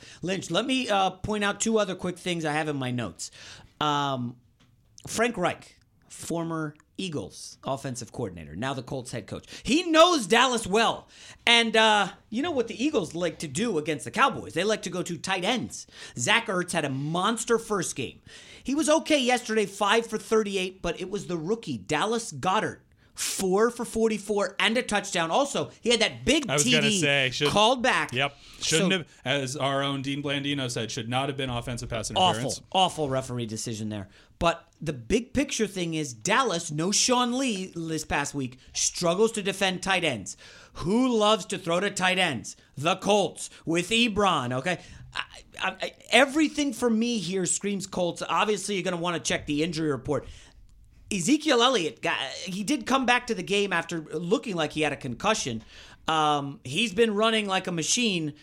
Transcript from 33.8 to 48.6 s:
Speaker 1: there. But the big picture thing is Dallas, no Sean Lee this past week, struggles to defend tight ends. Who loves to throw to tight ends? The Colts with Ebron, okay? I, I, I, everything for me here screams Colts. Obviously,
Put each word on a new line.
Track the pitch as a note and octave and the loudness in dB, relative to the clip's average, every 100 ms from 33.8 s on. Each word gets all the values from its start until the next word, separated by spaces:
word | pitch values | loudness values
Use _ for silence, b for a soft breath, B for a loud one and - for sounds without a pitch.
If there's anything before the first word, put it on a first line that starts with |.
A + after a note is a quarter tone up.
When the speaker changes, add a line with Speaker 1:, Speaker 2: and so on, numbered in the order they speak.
| G#2+ | -6
Speaker 1:
there. | G#2+ F#2 b b - | -6 -10 b b -2
But | E3+ D#3+ - - | 0 0 -6 -12
the | D#3+ | -8
big | C3+ A2 A3+ A#3 | -6 0 0 0
picture | B3+ D4 - G3+ | -2 0 0 -2
thing | F#3+ E3+ | -2 -4
is | D#3+ C#3+ | -2 -4
Dallas, | A2+ F3+ A#3 B3 E3+ E3+ | -4 0 2 2 0 -4
no | D3+ F3 | -2 0
Sean | G3+ - B3 B3 B3+ | 2 4 4 2 0
Lee | C4+ F#3+ F#3 E3+ | 0 -2 -4 -8
this | D#3+ D#3+ | -6 -6
past | - D#3+ C#3+ | -2 -2 -2
week, | C#3+ B2+ - b | -4 -6 -8 b
struggles | - - - E3 F3+ A3 | -2 -2 0 0 4 2
to | A3 | 2
defend | G3 G3 F#3+ F3+ | -4 0 0 0
tight | - F#3 | 0 0
ends. | E3 A2+ F#2 - B B B - | 0 -2 -8 -14 B B B -8
Who | D#3 A3+ C4 | 0 2 4
loves | A3+ G#3 A3 - | 4 4 2 0
to | G3 | -6
throw | E3+ F3 | -2 0
to | G3+ | 0
tight | G3 F#3 F#3 | 0 0 2
ends? | F3+ A2+ - - b - | 0 -2 -8 -16 b -4
The | D#3 F#3+ | -2 0
Colts | F#3+ G#3 E3 - - B - | 4 4 2 -4 -14 B -2
with | E3+ F3 | -2 2
Ebron, | A3+ A#3+ G3 G3 D#3 B2 | 2 2 4 2 2 0
okay? | B2+ F3+ E3+ B B B | -2 -2 -4 B B B
I, | - - - - - | -10 -10 -12 -18 -6
I, | F#3+ - | -6 -4
I, | F3+ - - | -10 -10 2
everything | A#3 C#4 D4 D4+ - C#4+ | 6 6 4 0 0 -2
for | A3 B3 | 0 0
me | A3 A#3+ A#3 | 2 0 -2
here | E3 F#3+ E3+ | -2 -2 -2
screams | - G3+ G3 - | -2 -2 -4 -4
Colts. | G3 E3+ E3 - | -4 -2 -4 -2
Obviously, | E3 G3+ G3+ | 0 2 0